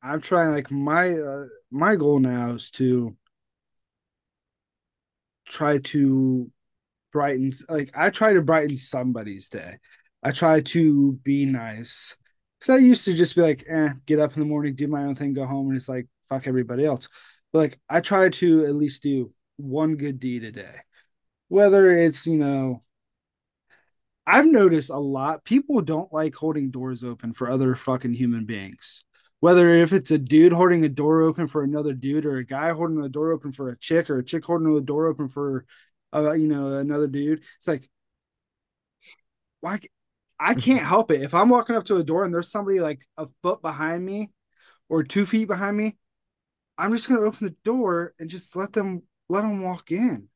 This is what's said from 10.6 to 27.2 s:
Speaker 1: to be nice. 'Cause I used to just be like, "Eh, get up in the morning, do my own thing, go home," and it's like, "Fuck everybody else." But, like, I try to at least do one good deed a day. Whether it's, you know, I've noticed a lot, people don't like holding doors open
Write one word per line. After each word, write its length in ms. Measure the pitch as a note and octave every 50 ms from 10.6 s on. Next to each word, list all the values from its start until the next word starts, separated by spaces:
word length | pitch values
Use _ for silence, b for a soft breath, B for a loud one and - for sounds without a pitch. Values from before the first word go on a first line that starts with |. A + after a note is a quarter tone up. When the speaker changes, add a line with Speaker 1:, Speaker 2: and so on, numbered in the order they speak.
Speaker 1:
to 500 | - - - E3+ E3 D#3 D3 C#3+ C#3 C#3 C3+ C3 C3
be 220 | C#3+ C#3 C#3 C#3
nice. 680 | C3+ C3 B2 A2+ A2+ G#2+ A2 A#2 A#2+ - - - - - _ _ _ _ _ _ _ _ _
'Cause 80 | - -
I 80 | C4 C4
used 260 | C4 B3 B3 A#3+ -
to 80 | - F3+
just 220 | E3 F3 - -
be 60 | F3
like, 240 | E3+ D#3+ D3 C3 - -
"Eh, 220 | D#3+ D#3+ D#3 D3+ C#3 C3 _
get 140 | - D3+ D3+
up 140 | D3+ C#3+ -
in 40 | D#3
the 60 | D3+
morning, 280 | D3+ D3+ D3 D3 D3 C3+
do 120 | C3 D3 C#3+
my 160 | D3+ C#3+ C#3+
own 120 | C#3+ C#3
thing, 180 | C3 D3 C#3+ C#3
go 120 | C3 C3+
home," 220 | B2+ C#3 C#3 C#3 C3+
and 80 | C3+
it's 140 | C3 B2 -
like, 180 | C3 B2+ B2 B2+ _ _ _ _
"Fuck 180 | C3+ C3+ B2+ C#3
everybody 380 | B2+ C3 B2 A2+ B2 B2 C#3+
else." 240 | D3+ C#3+ - - - b b b b b b b _
But, 80 | _ D#3+
like, 200 | D#3 D3 - _ _ _
I 100 | C#3+ E3
try 300 | E3+ - G3+ F#3+ F#3+ F#3
to 360 | - - - F3 D#3+ D#3+ D#3
at 100 | C#3+ C#3+
least 280 | D3 D3+ C#3+ C#3 - _
do 300 | D3 C#3 C3 B2 - _ _ _ _ _ _
one 400 | C#3+ C#3 C3 D3 D#3 D#3 D#3+ D3
good 200 | C#3+ D3 C3+ B2+
deed 280 | B2+ B2+ B2 A#2+ A2+
a 60 | A2 A2
day. 260 | G#2+ G2 - - - - _ _ _ _ _ _ _ _ _ _ _ _ _
Whether 420 | F3+ F#3+ G#3 G3+ F#3+ G3+ G3 F#3
it's, 340 | F3+ E3+ E3+ E3 D3 - -
you 120 | D#3+ E3 D#3
know, 460 | D3 C#3 C#3 C3+ C3 C3 B2+ A#2+ _ _ _ _ _ _ _ _ _ _ _ _ _ _ _ _ _ _ _ _ _ _ _ _ _ _ _ _ _
I've 200 | - F3+ A#3+ D4
noticed 440 | D#4+ D#4+ A#3 G3+ F#3 E3 D#3 C#3 -
a 80 | C#3 C#3
lot, 460 | C#3+ C#3 C3+ C3 C3+ D3 D#3+ D3+ _
people 380 | - G#3+ C4+ C#4+ - D4 B3
don't 300 | F3 C3+ D#3+ D#3 F3 F#3+ -
like 220 | D#3 D#3 D#3 -
holding 360 | - - D#3 D#3 D3+ C#3+ C3+
doors 320 | B2 B2+ B2+ C3 B2+ A#2 A#2+
open 300 | B2 A#2+ A#2